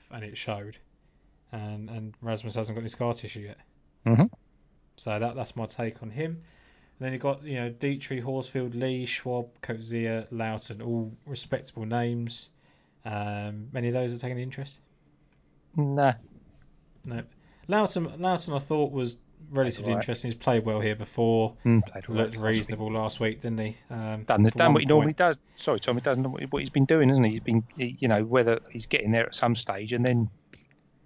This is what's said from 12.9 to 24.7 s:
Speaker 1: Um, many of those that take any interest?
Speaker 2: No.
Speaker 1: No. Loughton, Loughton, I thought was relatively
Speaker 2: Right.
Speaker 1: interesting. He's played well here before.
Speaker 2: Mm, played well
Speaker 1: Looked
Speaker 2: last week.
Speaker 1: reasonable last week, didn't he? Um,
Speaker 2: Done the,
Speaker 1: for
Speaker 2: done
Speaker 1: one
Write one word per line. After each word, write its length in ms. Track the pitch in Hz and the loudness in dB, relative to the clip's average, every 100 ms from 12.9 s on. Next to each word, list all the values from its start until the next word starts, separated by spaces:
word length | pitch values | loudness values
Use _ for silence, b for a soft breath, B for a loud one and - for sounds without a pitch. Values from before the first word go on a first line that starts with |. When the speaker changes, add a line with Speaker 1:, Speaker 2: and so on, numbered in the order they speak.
| _ | _
Speaker 1:
Um, 640 | 110 107 104 104 104 104 113 | -8 -6 -4 -6 -6 -10 -8
many 160 | 131 120 | -4 -2
of 60 | |
those 180 | 123 123 | 0 -2
that 80 | 120 | -4
take 100 | 127 | -6
any 120 | 123 | -6
interest? 340 | 127 131 139 - _ _ _ _ _ _ _ _ _ - | -8 -10 -12 -14 _ _ _ _ _ _ _ _ _ -2
Speaker 2:
No. 360 | 143 139 139 113 - - - - - _ _ _ | 0 4 4 2 -4 -20 -20 -20 -20 _ _ _
Speaker 1:
No. 180 | - 117 - _ b b - | -10 -10 -10 _ b b -2
Loughton, 540 | 208 202 185 160 156 | 2 2 0 -4 -2
Loughton, 340 | 185 175 - | -2 -2 -2
I 40 | 143 | -4
thought 320 | 139 156 139 | 0 0 0
was 240 | 139 123 120 _ - - | 0 -4 -6 _ -20 -4
relatively 420 | 139 127 113 107 | 0 2 0 -2
Speaker 2:
Right. 60 | 113 | -2
Speaker 1:
interesting. 320 | 123 113 123 | -2 -4 -4
He's 80 | 117 | -2
played 260 | - 117 | 2 2
well 160 | 110 107 | 2 0
here 140 | 110 | 0
before. 600 | 107 104 - 113 113 110 - | -2 -4 0 4 4 2 0
Speaker 2:
Mm, 200 | 123 113 | 4 4
played 220 | - 98 - | 4 -4 -4
well 100 | 110 | 0
Speaker 1:
Looked 160 | 113 113 | 0 0
Speaker 2:
last 60 | |
week. 120 | 110 110 | 0 0
Speaker 1:
reasonable 340 | 104 110 110 | -2 -4 -4
last 260 | 110 110 - | -2 -4 -2
week, 200 | 110 110 | -2 -2
didn't 180 | 120 110 | -4 -4
he? 180 | 107 110 - | -4 -8 -12
Um, 320 | 117 110 110 | -8 -6 -4
Speaker 2:
Done 200 | 110 107 | 2 6
the, 80 | 110 | 6
Speaker 1:
for 60 | - | 8
Speaker 2:
done 80 | |
Speaker 1:
one 60 | 165 | 6